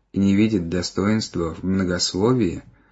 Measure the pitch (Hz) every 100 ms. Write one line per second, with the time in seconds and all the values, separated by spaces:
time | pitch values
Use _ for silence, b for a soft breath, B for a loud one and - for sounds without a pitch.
0 | _ - 98 98 110 107 82 90 87 -
1 | 98 110 107 92 82 - 90 95 90 87
2 | - 92 107 127 95 82 - b b